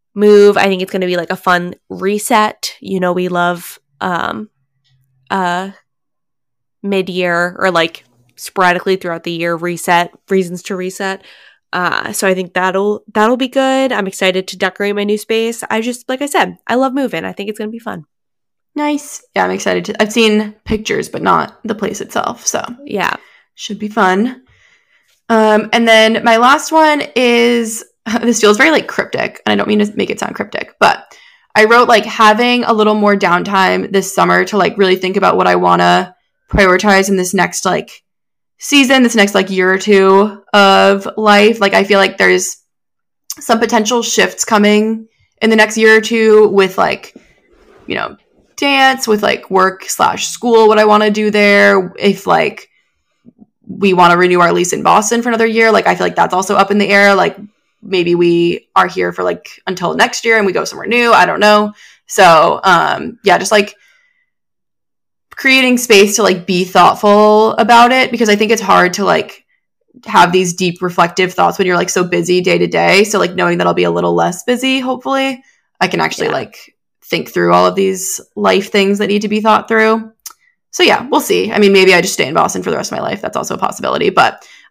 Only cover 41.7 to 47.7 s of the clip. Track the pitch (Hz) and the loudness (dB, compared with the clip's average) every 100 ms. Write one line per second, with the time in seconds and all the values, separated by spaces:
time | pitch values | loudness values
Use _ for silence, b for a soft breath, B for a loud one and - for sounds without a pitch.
41.7 | 190 202 196 190 - 185 185 - - _ | 0 2 2 2 0 0 0 -2 -12 _
42.7 | _ _ _ _ _ - - - 226 233 | _ _ _ _ _ -20 -12 -2 0 0
43.7 | 233 214 240 226 - 180 - - 214 208 | 0 0 -2 -2 0 -2 -2 -2 2 4
44.7 | 208 214 226 220 _ _ - 220 220 214 | 2 0 -4 -10 _ _ -4 0 2 2
45.7 | 220 220 220 214 226 220 214 214 196 190 | 2 4 4 2 0 4 6 6 4 0
46.7 | 185 170 135 - - b b b _ _ | 0 -2 -2 -12 -20 b b b _ _